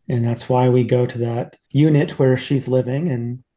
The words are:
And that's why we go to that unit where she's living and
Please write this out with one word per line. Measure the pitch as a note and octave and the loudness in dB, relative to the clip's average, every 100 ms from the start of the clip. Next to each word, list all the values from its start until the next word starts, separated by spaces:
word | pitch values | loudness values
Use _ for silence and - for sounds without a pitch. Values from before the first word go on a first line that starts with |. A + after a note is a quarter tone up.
| - | -6
And | B2 | -2
that's | A#2 A#2 - | -2 -4 -2
why | B2+ B2+ | 2 4
we | B2 | 2
go | A#2+ B2+ B2 | 2 0 0
to | A#2 | -4
that | A#2 A#2 - - _ | -4 -4 -8 -14 _
unit | C#3 D#3 D3 D#3+ - | 0 4 4 2 2
where | C3 B2+ | 2 2
she's | - C#3 B2+ | 0 -4 0
living | B2+ A#2+ C3+ F3 | 0 0 -4 -4
and | B2 A#2+ B2+ - | -4 -6 -10 -14